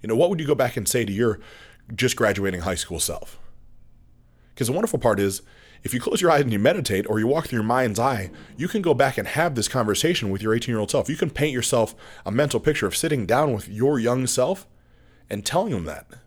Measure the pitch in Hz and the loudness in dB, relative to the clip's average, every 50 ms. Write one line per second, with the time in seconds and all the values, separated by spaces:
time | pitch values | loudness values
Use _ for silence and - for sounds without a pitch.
0 | - 110 113 117 165 180 202 160 165 139 147 117 135 123 - 127 101 - - 127 | -2 -2 2 4 4 2 2 -2 0 0 2 2 2 0 0 -4 -4 -2 0 0
1 | 117 98 98 98 120 117 104 - - - - - - - - - - - 117 98 | 0 0 0 0 2 0 0 -2 -6 -20 -20 -20 -20 -20 -20 -20 -18 -16 -6 0
2 | 131 131 - - 113 104 98 98 98 98 92 90 85 95 90 82 - - 90 82 | 0 0 2 4 2 2 2 2 0 -2 -2 -2 -2 -4 -2 -4 -4 -8 -6 -6
3 | - - - - - - - - - - - - - - - - - - - - | -4 -4 -6 -8 -10 -14 -16 -16 -16 -16 -16 -18 -20 -20 -20 -20 -20 -20 -20 -20
4 | - - - _ - - _ _ - - - - 127 110 135 175 220 220 - 135 | -20 -20 -20 _ -20 -20 _ _ -20 -20 -6 -4 -2 -2 0 0 0 0 -2 2
5 | - 120 107 98 101 98 95 - - - - - - - - - - - - 123 | 2 2 4 4 2 0 0 -4 -10 -16 -20 -20 -20 -20 -20 -12 -8 -4 -4 -2
6 | - - - - 180 170 160 143 143 127 110 101 101 135 175 202 139 - 101 95 | -2 0 0 2 4 4 4 4 4 2 2 4 4 4 4 4 0 0 0 -2
7 | 101 - 107 110 110 117 139 160 156 - - 117 107 110 120 131 131 117 104 104 | 0 0 0 0 2 2 2 0 0 -2 -2 -2 0 2 2 2 2 2 0 0
8 | 117 135 131 110 95 85 - - - - - - 151 185 - 220 190 175 147 117 | 0 0 0 0 -4 -6 -10 -16 -20 -20 -10 -8 -8 -4 -4 -2 2 2 4 4
9 | 139 135 - - 110 - - 147 160 175 139 120 - - - 131 117 107 101 - | 4 2 2 -2 -4 -4 0 0 0 0 0 -2 -2 -2 0 0 0 2 0 2
10 | - 160 180 - - 101 95 98 104 110 110 117 - - 120 110 104 101 - 139 | 2 0 0 0 -2 -2 -4 -2 0 0 0 0 0 -2 -2 -2 -2 0 0 0
11 | 104 - 151 160 - 156 - - 147 151 131 123 113 - - 120 110 104 - - | 0 0 -2 -2 -2 -2 0 -2 -2 0 0 -2 -2 0 2 2 2 0 -2 -14
12 | - - - - - 98 104 120 151 139 - 113 - 156 151 - - 95 - - | -20 -20 -20 -12 -8 -4 0 0 0 2 0 0 0 0 0 2 0 -2 -2 -2
13 | - 127 151 131 107 87 113 131 151 147 123 101 98 - 101 104 120 139 147 131 | -2 -2 -2 -2 0 2 2 2 2 2 0 -2 -6 -8 -4 0 2 2 2 2
14 | 113 120 123 131 131 120 - - 127 147 190 - - _ _ _ _ _ _ _ | 2 0 0 0 0 -2 0 0 0 0 0 -4 -6 _ _ _ _ _ _ _
15 | - - - - _ - 101 101 98 - - 175 208 226 151 98 82 76 73 71 | -20 -20 -20 -20 _ -8 -8 -6 -6 -2 -2 -2 0 0 -4 -4 -6 -6 -10 -12
16 | - _ - - - | -14 _ -20 -20 -20